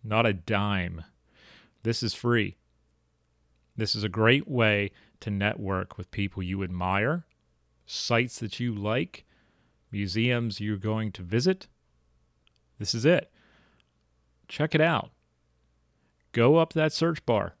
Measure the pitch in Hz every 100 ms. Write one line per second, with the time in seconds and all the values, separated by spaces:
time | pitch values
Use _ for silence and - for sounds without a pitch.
0 | 110 107 117 101 82 104 104 98 87 85
1 | 80 _ _ _ - - _ _ 113 117
2 | 110 - 120 117 98 - _ _ _ _
3 | _ _ _ _ _ _ _ - 107 110
4 | 104 104 110 135 - 127 110 104 101 _
5 | _ _ - 101 101 - 98 95 95 -
6 | 92 - 101 - 90 95 92 90 90 98
7 | 113 170 - _ _ _ _ _ _ -
8 | - 117 123 - 104 - 123 107 101 120
9 | 175 - _ _ _ _ _ _ _ 101
10 | 101 98 120 120 117 98 104 104 107 110
11 | 110 - 87 110 151 190 - _ _ _
12 | _ _ _ _ _ _ _ _ 107 117
13 | 127 180 - _ _ _ _ _ _ _
14 | _ _ _ _ _ - 156 151 160 143
15 | - _ _ _ _ _ _ _ _ _
16 | _ _ _ - 117 160 160 165 156 -
17 | 165 156 - 113 95 -